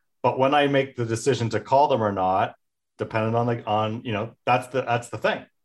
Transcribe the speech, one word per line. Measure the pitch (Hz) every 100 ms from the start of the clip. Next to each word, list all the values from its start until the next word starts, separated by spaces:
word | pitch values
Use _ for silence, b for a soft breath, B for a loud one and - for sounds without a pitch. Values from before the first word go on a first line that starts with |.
| _ _
but | 123 127
when | 135
I | 147 143
make | 139 135 -
the | 113
decision | 113 143 117 113
to | 107
call | - 135 147
them | 127
or | 107
not, | 98 92 95 117 - _ _ _ -
depending | 107 110 113
on | 117 120
the, | 117 113
on, | 107 107 113 127
you |
know, | 104 110 - -
that's | 127 127
the, | 131
that's | 120 117 -
the | 110
thing." | 208 190 - _